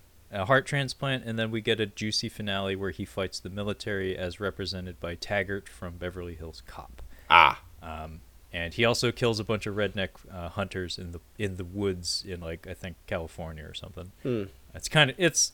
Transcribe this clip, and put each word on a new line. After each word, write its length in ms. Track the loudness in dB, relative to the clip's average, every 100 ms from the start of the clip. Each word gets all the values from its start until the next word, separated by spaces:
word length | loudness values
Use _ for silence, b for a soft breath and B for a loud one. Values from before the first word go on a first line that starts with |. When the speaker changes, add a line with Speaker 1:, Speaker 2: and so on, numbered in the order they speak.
| -20 -20 -8
Speaker 1:
a 120 | -2 4
heart 200 | 4 4
transplant, 580 | -2 -2 -2 -2 -2
and 140 | -2 -2
then 120 | 0
we 80 | 0
get 180 | 2 2
a 80 | 0
juicy 420 | -2 -2 0 -2
finale 460 | -4 -4 -2 0
where 160 | -2 -2
he 140 | -4
fights 340 | -4 -2 -2 -4
the 120 | -8
military 680 | -4 -4 -2 -2 -2 -2 -2
as 240 | -4 -2
represented 580 | -4 -2 -4 -4 -8 -8
by 160 | -8
Taggart 540 | -6 -2 0 0 -4 -6
from 280 | -10 -10 -6
Beverly 380 | -6 -6 -8
Hills 280 | -8 -10 -12 -16
Cop. 360 | -14 -14 -14 -14 b b
Speaker 2:
Ah. 300 | 12 12 8 -6 -16
Speaker 1:
Um, 380 | -12 -10 -10 -12 -18 -20 -10
and 220 | -6 -4
he 100 | 4
also 260 | 4 4 2
kills 300 | 2 2 2
a 40 |
bunch 220 | 0 -2 0
of 80 |
redneck, 360 | 0 0 0 -4 -4 -14
uh, 200 | -10 -6
hunters 480 | -4 -4 -4 -6 -6
in 140 | -8
the, 80 | -10 -10 -4
in 180 | -4 -2
the 80 |
woods 580 | -6 0 0 0 -2 -4 -4
in, 120 | -8
like, 260 | -6 -8 -10
I 60 |
think 220 | -10 -10 -10 -4
California 580 | -4 -4 -8 -8 -8 -10
or 60 |
something. 380 | -12 -12 -12 -14 -6
Speaker 2:
Hmm. 220 | -2 -2 -2 -10 -16
Speaker 1:
It's 140 | -12 2
kinda, 260 | 4 6 6
it's, 340 | 2 4 0